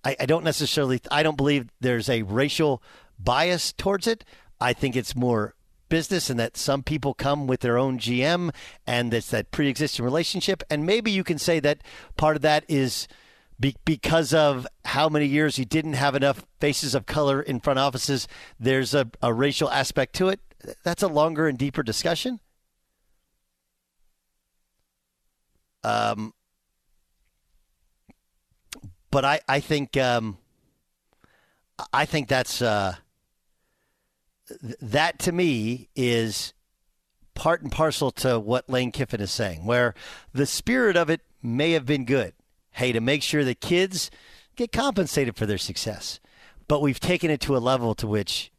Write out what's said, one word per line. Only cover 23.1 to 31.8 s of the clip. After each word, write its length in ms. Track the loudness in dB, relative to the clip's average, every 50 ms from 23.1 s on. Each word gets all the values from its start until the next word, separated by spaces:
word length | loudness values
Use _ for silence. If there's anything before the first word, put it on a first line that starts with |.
| _ _ _ _ _ _ _ _ _ _ _ _ _ _ _ _ _ _ _ _ _ _ _ _ _ _ _ _ _ _ _ _ _ _ _ _ _ _ _ _ _ _ _ _ _ _ _ _ _ _ _ _ _ _ -4
Um, 500 | -2 -2 0 0 -2 -4 -6 -8 -12 _ _ _ _ _ _ _ _ _ _ _ _ _ _ _ _ _ _ _ _ _ _ _ _ _ _ _ _ _ _ _ _ _ _ _ _ -20 _ _ _ _ _ _ _ _ _ _ _ -18 -18 -16 -20 -20 _ _ _
but 160 | 0 2 2
I, 160 | 2 0 0 _ -2
I 100 | -2 -2
think, 380 | 0 0 -2 -2 -2 -2 0
um, 400 | 0 2 2 2 0 0 -4 -8 -10 _ _ _ _ _ _ _ _ _ _ _ _ _ _ _ _ _ _ _ _ _ _ _ _ _ _ _ -16